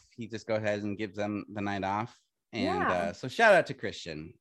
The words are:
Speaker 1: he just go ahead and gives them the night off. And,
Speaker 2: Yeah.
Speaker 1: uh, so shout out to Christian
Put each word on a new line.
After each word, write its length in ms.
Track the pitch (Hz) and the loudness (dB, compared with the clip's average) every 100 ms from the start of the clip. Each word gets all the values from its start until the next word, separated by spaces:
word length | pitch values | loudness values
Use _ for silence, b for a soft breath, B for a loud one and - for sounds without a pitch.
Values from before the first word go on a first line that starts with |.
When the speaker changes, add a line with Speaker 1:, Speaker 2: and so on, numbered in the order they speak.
| - - | -16 -12
Speaker 1:
he 120 | 113 | -8
just 180 | 110 - | -8 -2
go 100 | 110 | 0
ahead 280 | 107 104 | 2 0
and 140 | 104 98 | -2 -4
gives 180 | 107 101 | -6 -4
them 300 | 104 104 - | -2 -4 -6
the 80 | 104 | -6
night 220 | 101 101 95 | -4 -2 -2
off. 320 | 101 117 - _ _ _ | -2 -4 -8 _ _ _
And, 140 | - 269 | -4 0
Speaker 2:
Yeah. 260 | 403 311 | 0 0
Speaker 1:
uh, 220 | 90 87 | 0 -2
so 140 | 90 131 | -4 -6
shout 240 | - 226 | 4 8
out 120 | 185 143 | 8 6
to 60 | |
Christian 600 | 131 104 87 - 76 78 - | -2 -6 -8 -10 -10 -10 -16